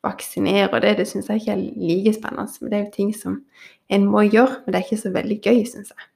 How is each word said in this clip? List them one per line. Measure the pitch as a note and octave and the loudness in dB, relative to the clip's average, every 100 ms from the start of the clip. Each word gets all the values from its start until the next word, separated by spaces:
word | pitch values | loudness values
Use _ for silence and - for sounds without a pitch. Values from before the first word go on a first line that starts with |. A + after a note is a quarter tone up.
| G3+ | -6
vaksinere, | G3 - - F#3+ G3 G3 | -6 -10 -4 0 2 2
og | A3+ | 2
det, | G#3 G#3 | 2 2
det | G#3 | -2
synes | G3 G3 | -4 -4
jeg | G#3+ | -4
ikke | G#3+ G3+ | -2 -4
er | F#3 A3 | -4 -4
like | F3 F3 G#3 G#3+ | -2 2 2 0
spennende, | - - G3 - | -6 -8 -10 -10
men | - | -4
det | G#3 | -4
er | G#3 | -4
jo | - | -2
ting | G3+ G#3+ | -2 -2
som | F#3 F#3+ - _ - _ _ | -6 -8 -10 _ -20 _ _
en | G3 G3+ | 2 4
må | G#3 G#3 | 4 6
gjøre, | G#3+ C4 C4 - | 6 4 2 -4
men | |
det | F#3 | -4
er | F#3 | -2
ikke | G#3+ | -4
så | - F#3 | -2 -4
veldig | - G#3+ | -2 -2
gøy, | G#3 A#3+ G#3+ | 4 4 2
synes | - G3+ | -6 -18
jeg. | - - | -20 -20